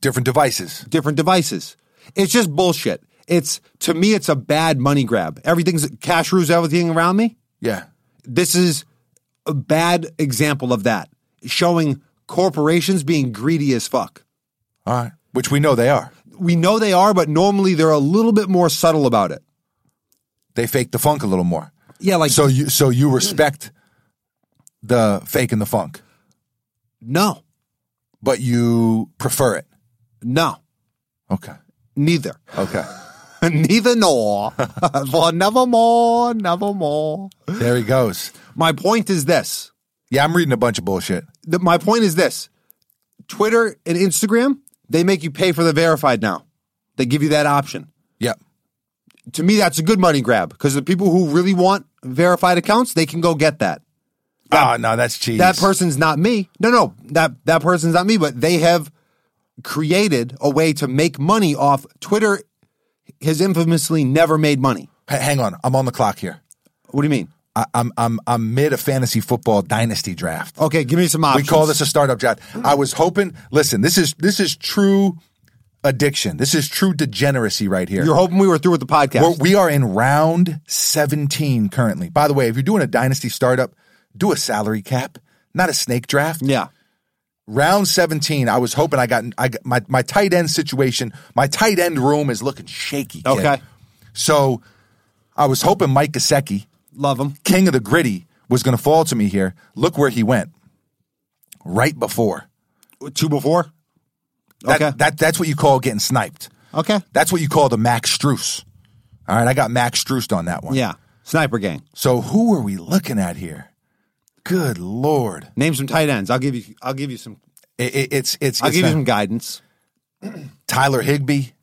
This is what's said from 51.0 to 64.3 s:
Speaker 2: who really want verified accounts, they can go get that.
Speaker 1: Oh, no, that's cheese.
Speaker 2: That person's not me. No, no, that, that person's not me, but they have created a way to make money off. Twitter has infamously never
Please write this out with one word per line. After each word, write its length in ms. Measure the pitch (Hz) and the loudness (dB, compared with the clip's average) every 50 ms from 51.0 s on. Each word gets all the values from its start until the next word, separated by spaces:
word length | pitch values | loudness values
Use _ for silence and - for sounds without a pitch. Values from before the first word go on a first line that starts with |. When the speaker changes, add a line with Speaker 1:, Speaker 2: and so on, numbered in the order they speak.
| 196 196 | 2 2
Speaker 2:
who 180 | 165 185 185 151 | 2 2 2 2
really 240 | 143 170 180 190 196 | 2 0 2 2 2
want 320 | 180 180 185 196 196 - _ _ _ _ | 2 4 2 2 0 -2 _ _ _ _
verified 540 | 127 127 127 170 180 180 170 - 180 180 175 | -10 -2 0 2 2 2 4 2 2 2 2
accounts, 360 | 170 - 208 220 254 - - | 2 2 2 2 2 0 0
they 120 | 165 165 | -2 -2
can 160 | 151 - 170 | -2 -2 -2
go 140 | 165 175 165 | 0 0 2
get 240 | 151 151 156 147 - | 2 2 0 2 0
that. 220 | 110 95 76 - _ _ _ _ _ _ _ _ _ _ _ _ _ _ | -2 -4 -4 -6 _ _ _ _ _ _ _ _ _ _ _ _ _ _
Speaker 1:
Oh, 240 | - 147 143 123 120 117 | 2 4 4 4 2 0
no, 160 | 117 113 113 | 0 -2 0
that's 220 | 113 123 120 - - | 0 0 -2 -2 -6
cheese. 180 | - - 117 107 | -6 -4 0 4
Speaker 2:
That 200 | 120 180 185 - | 4 4 4 4
person's 380 | 180 196 190 185 185 170 147 131 | 2 2 2 2 0 -2 0 0
not 200 | 160 160 156 151 | 0 0 2 2
me. 320 | 170 220 247 214 190 - _ _ | 0 0 0 0 -2 -6 _ _
No, 120 | 196 226 | 0 2
no, 240 | 247 240 190 - 185 - - - | 4 4 2 2 -2 -12 -18 -2
that, 220 | 147 160 165 156 120 - _ | 0 0 0 0 -2 -6 _
that 160 | - 160 165 | 0 0 2
person's 320 | 139 165 180 175 147 170 160 | 2 2 0 0 0 2 2
not 140 | 175 180 202 | 2 2 2
me, 100 | 226 214 | 2 2
but 240 | 160 147 120 120 | 2 0 -2 -2
they 160 | 120 156 180 170 | 0 0 2 4
have 340 | 151 165 170 175 151 - _ _ _ _ _ _ _ _ _ _ _ _ _ - 127 | 4 4 4 2 0 -6 _ _ _ _ _ _ _ _ _ _ _ _ _ -20 -14
created 720 | - - 143 156 151 170 190 208 214 156 127 117 123 - 135 | -8 -6 -4 -2 0 2 2 2 2 2 0 -2 -4 -8 -4
a 80 | - 143 | -2 0
way 240 | 135 139 160 160 151 | 2 2 2 2 0
to 140 | 156 151 131 | -2 -4 -2
make 320 | 127 135 156 170 - - | 0 0 0 0 0 -2
money 340 | 135 160 208 226 208 170 147 | 0 0 2 2 2 0 0
off. 320 | 131 135 143 139 135 - - _ _ | 0 2 2 2 2 -2 -8 _ _
Twitter 420 | - - 202 214 220 214 202 196 - _ _ _ _ _ _ _ _ _ _ _ _ _ - _ | -6 -2 -2 0 2 0 0 -2 -4 _ _ _ _ _ _ _ _ _ _ _ _ _ -20 _
has 200 | - 147 160 147 | -4 -2 0 0
infamously 640 | 185 196 185 165 170 160 170 160 143 - 160 160 147 | 0 0 0 0 2 2 0 0 0 -2 -2 0 0
never 340 | 127 131 156 165 156 | 0 2 2 4 4